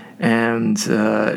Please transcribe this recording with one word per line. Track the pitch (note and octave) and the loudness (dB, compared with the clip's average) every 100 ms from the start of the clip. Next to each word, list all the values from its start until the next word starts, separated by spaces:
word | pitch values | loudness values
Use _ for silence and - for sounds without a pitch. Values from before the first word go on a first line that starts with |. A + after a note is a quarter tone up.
| - - | -20 -4
And, | A#2 A2+ A#2 A#2 A2+ G#2+ A#2 | 0 2 0 0 0 -2 0
uh, | A2 G#2+ G#2+ G#2+ | 0 2 0 0